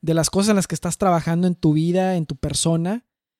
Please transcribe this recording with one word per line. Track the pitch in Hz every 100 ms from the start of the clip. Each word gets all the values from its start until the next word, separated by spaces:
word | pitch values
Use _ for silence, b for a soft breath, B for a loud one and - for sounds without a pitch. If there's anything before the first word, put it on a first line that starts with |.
de | 160
las | 165 156
cosas | 190 202
en | 202
las | -
que | 160
estás | 170 -
trabajando | 196 170 160 170 180
en | 175
tu | 160
vida, | 151 165 180 185 180
en | 156
tu | 139
persona, | 147 139 165 165 170 233 - _ _ _